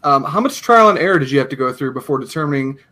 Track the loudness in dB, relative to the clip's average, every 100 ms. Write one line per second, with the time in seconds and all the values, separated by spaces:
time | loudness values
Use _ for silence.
0 | 2 0 0 -2 -2 -4 2 6 6 4
1 | 0 0 0 -2 -2 -4 -6 -4 -8 -8
2 | -6 -6 -6 -8 -4 -4 -6 -10 _